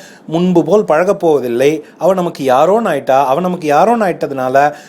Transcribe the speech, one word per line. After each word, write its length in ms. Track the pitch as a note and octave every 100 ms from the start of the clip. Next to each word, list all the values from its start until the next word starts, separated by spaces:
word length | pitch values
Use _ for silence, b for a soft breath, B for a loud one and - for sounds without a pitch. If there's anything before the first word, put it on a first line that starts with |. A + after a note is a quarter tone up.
| B B -
முன்பு 360 | D#3+ F3+ F3
போல் 200 | D3+ G#3
பழகப் 360 | F#3+ D#3 F#3 G3
போவதில்லை. 680 | F3 C#3+ A#2+ A#2+ C#3 D#3 B -
அவ 160 | D#3+
நமக்கு 380 | F#3 F3 - C3
யாரோன்னு 340 | B2+ D#3+ G#3+ G#3+
ஆயிட்டா. 380 | C#3+ C3 C3
அவ 160 | C3+ C#3+
நமக்கு 340 | F3+ F3+ D3+
யாரோன்னு 260 | D3 G3 A#3
ஆயிட்டதுனால, 760 | G3+ D#3+ D#3 C3+ C3 C3 D3 D3